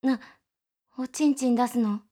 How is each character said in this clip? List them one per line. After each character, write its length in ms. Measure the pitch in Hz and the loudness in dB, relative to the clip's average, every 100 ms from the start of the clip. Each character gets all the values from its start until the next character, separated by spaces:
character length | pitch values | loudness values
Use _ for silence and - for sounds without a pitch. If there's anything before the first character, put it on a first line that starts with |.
な、 160 | 262 247 - _ _ _ _ _ _ - | 0 -2 -6 _ _ _ _ _ _ -10
お 100 | 254 | -10
ち 220 | - 302 | 0 0
ん 60 | |
ち 160 | 277 254 | 2 2
ん 40 | |
出 120 | 240 240 | 2 0
す 120 | 247 | 0
の？ 220 | 220 208 _ | -2 -2 _